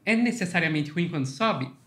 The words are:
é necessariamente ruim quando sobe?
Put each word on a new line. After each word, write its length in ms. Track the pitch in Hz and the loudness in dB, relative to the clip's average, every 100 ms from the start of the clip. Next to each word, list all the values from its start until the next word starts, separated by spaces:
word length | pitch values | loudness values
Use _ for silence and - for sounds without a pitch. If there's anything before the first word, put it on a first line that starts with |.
é 100 | - | 0
necessariamente 760 | 226 240 - 180 180 160 156 147 | 2 2 0 0 0 2 0 -2
ruim 180 | 175 170 | -2 -2
quando 180 | 160 127 | -2 -4
sobe? 440 | - 220 156 131 - | 0 0 0 -4 -10